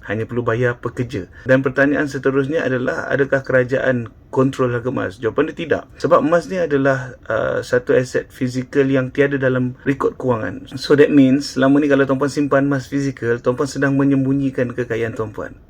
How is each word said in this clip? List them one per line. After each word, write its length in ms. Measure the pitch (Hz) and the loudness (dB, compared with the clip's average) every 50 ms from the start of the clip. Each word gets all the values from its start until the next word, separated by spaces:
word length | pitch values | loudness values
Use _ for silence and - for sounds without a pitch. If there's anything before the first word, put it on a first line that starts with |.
| - | -6
Hanya 240 | - 101 110 110 110 | -6 -6 -6 -4 -4
perlu 160 | 120 120 120 | -4 -4 -2
bayar 320 | 117 113 117 127 120 120 - | 0 0 0 0 -2 -2 -4
pekerja. 480 | - 120 - - 127 120 113 104 90 - - - - 123 | -8 -10 -6 -6 -6 -6 -6 -10 -10 -10 -16 -14 2 2
Dan 160 | 131 135 135 | 4 4 4
pertanyaan 400 | 131 123 - 139 139 147 147 151 | 2 2 2 2 2 2 0 -2
seterusnya 560 | 143 135 135 131 139 131 139 135 131 156 165 | -2 -4 -2 -2 0 2 2 0 0 -2 -2
adalah, 480 | 151 131 127 123 123 - - - - - | -2 0 -2 -2 -2 -2 -4 -4 -4 -4
adakah 320 | 135 135 139 127 - 135 | 0 -2 0 0 0 -2
kerajaan 720 | 131 - 131 127 127 123 131 131 135 135 127 123 117 113 - - - - | -2 2 2 2 2 2 0 0 0 0 0 0 -2 -6 -14 -20 -20 -4
kontrol 400 | - 135 131 135 135 - 131 123 | 0 2 2 2 2 0 -2 0
harga 240 | 120 120 113 127 - | 0 -2 -4 -4 -4
emas? 240 | 117 110 101 95 - | -4 -4 -6 -8 -4
Jawapan 320 | - 110 - - 147 160 | -4 -2 0 0 -2 -2
dia 80 | 156 - 170 | -2 -8 -2
tidak. 180 | 147 117 90 - - - - | -2 -2 -2 -2 -10 -16 -6
Sebab 240 | - 143 165 139 | 0 2 4 4
emas 240 | 131 147 165 175 165 | 4 4 2 0 0
ni 160 | 175 190 185 | -2 -4 -4
adalah, 560 | 170 156 143 139 135 139 135 131 127 127 - - - | -2 0 0 0 2 2 0 0 -4 -10 -16 -18 -8
uh, 400 | - 113 113 123 131 127 123 120 | -4 -2 -2 -2 -2 -2 -4 -4
satu 320 | - - 123 123 - 131 123 | 0 -2 -2 0 2 2 2
aset 320 | 127 127 - - - - | 2 0 -4 -6 -6 -6
fizikal 560 | - - 135 123 120 131 127 - - 147 139 | -8 -6 -6 -4 -4 -6 -8 -2 0 0 2
yang 240 | 135 135 131 127 127 | 2 2 0 0 -2
tiada 320 | 127 - 139 139 143 139 | 0 0 0 0 0 0
dalam 320 | 135 131 127 127 127 127 127 - | 0 0 0 0 -2 -2 -6 -6
rekod 320 | - - 139 135 - 156 147 | -4 -4 -2 0 -2 -4 -4
kewangan. 560 | - - 175 156 110 107 98 101 104 - - - 131 | -2 -2 -2 -2 -2 -2 -8 -8 -10 -14 -14 -12 -12
So 160 | - - 151 | 0 2 4
that 160 | 139 147 - | 4 6 6
means, 480 | 151 143 135 131 127 147 143 - - 135 | 6 6 6 6 4 2 0 -4 -2 0
selama 240 | 131 135 139 143 | 2 4 4 4
ni 80 | 151 143 | 4 4
kalau 160 | 139 139 139 | 4 2 4
tuan-puan 240 | 131 139 131 143 139 | 2 2 0 0 -2
simpan 400 | 131 156 147 139 143 139 139 143 | -2 -2 -2 2 2 2 2 2
emas 160 | 143 135 127 | 0 -2 -4
fizikal, 560 | - - 139 139 139 131 - - 117 117 120 | -4 -4 -4 -4 -4 -6 -4 -2 -2 -2 0
tuan-puan 240 | 127 127 123 120 151 | 0 -2 -2 0 -4
sedang 320 | 139 - - 143 139 139 135 | -4 -2 -2 0 0 2 2
menyembunyikan 800 | 139 139 139 135 135 131 139 139 139 135 131 - 127 120 120 - | 4 4 4 2 2 2 0 0 0 -2 -2 -2 -4 -4 -2 -6
kekayaan 400 | 123 - 113 110 113 113 110 - | -4 -4 -2 -4 -4 -4 -4 -6
tuan-puan. 400 | 110 104 - - 82 58 - - - _ | -8 -8 -6 -10 -10 -12 -12 -18 -20 _